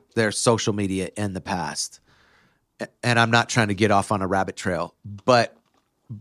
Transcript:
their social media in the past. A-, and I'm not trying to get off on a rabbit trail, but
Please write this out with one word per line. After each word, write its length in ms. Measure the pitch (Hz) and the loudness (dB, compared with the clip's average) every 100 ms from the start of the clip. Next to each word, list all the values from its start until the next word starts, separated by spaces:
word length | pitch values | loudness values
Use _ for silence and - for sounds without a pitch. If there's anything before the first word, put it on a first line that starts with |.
| _ | _
their 180 | - 110 | -2 -2
social 420 | - - 113 - | 0 2 2 0
media 340 | 104 98 95 92 - | -2 -2 -4 -6 -6
in 160 | 104 | -6
the 80 | 92 | -6
past. 600 | - 92 76 73 - - _ _ _ _ _ _ _ _ | -6 -6 -6 -6 -10 -12 _ _ _ _ _ _ _ _
A-, 80 | 113 _ | -14 _
and 160 | 120 117 | 0 2
I'm 120 | 117 | 4
not 180 | 117 117 | 2 2
trying 200 | - 107 | 0 0
to 60 | |
get 160 | 95 107 | 2 4
off 220 | 101 - | 4 2
on 80 | 104 | 0
a 60 | 95 | 0
rabbit 300 | 95 95 - | 0 -2 -4
trail, 380 | 101 85 87 - 104 101 | -4 -4 -6 -10 -16 -6
but 320 | - 123 110 - _ _ _ _ _ 107 | 2 4 2 -4 _ _ _ _ _ -16